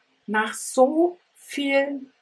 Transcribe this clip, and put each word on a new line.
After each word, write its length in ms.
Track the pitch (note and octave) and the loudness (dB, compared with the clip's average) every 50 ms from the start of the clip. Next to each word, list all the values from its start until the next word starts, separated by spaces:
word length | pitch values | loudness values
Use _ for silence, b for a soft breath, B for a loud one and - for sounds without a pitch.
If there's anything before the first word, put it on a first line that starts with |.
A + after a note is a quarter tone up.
| _ _ _ _ _ | _ _ _ _ _
nach 280 | - G#3 G#3+ G#3+ G#3+ - | -4 -2 -2 -2 -2 -6
so 640 | - - - - B3+ B3+ C#4 D#4 D#4+ F4 F4 F4 - _ _ _ | -10 -12 -4 4 4 4 4 4 2 0 0 0 -8 _ _ _
vielen 760 | - - - - C#4+ C#4 C#4 C#4 C#4 C#4 C#4+ C#4 C4+ B3+ - _ _ | -20 -18 -10 -6 -4 -2 2 2 2 2 0 -4 -8 -10 -14 _ _